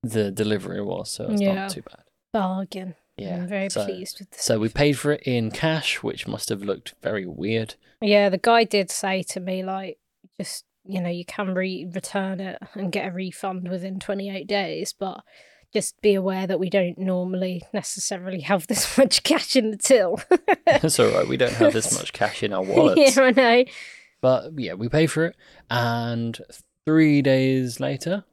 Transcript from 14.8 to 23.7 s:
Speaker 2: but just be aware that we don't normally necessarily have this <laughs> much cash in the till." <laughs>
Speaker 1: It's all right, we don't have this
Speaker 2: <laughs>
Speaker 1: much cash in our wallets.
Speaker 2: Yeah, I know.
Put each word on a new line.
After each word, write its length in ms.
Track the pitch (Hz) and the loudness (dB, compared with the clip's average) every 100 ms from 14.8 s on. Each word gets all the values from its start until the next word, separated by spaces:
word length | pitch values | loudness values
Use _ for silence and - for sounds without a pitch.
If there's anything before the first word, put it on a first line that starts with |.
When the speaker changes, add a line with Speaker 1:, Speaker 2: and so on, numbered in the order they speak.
| 202 - | -8 -6
Speaker 2:
but 280 | 190 - _ _ _ _ _ | -8 -10 _ _ _ _ _
just 280 | 214 - _ | -4 -4 _
be 140 | 214 | 2
aware 320 | 196 190 190 185 | 4 0 -2 -2
that 140 | 175 | -2
we 100 | 185 | 2
don't 260 | 196 175 - | 2 0 -2
normally 680 | 185 185 180 185 185 180 - | -2 -2 -2 -4 -4 -6 -8
necessarily 680 | 208 - - - 190 185 185 | -8 -8 -8 -6 -6 -8 -8
have 260 | 139 196 - | 0 0 0
this 180 | 214 - | -2 0
<laughs> 100 | - | 4
much 260 | 269 - | 6 4
cash 320 | - 330 - 262 | 2 0 4 2
in 160 | 220 | 2
the 40 | 208 | -4
till." 420 | - 254 180 196 | 4 4 4 -2
<laughs> 60 | - 359 - - - | 2 2 4 2 4
Speaker 1:
It's 320 | 294 160 - | 4 4 4
all 100 | 110 | 4
right, 160 | 90 - | 4 2
we 100 | 131 | 2
don't 180 | 123 | 0
have 180 | 233 311 | 6 4
this 200 | - - | 4 0
Speaker 2:
<laughs> 40 | - | -4
Speaker 1:
much 140 | - | -4
cash 320 | - 107 - | -2 -2 -2
in 80 | 104 | -4
our 100 | 95 | -2
wallets. 540 | 95 - - - 277 262 | 2 6 6 8 6 6
Speaker 2:
Yeah, 60 | |
I 60 | 262 | 4
know. 320 | 240 247 240 254 | 6 6 6 4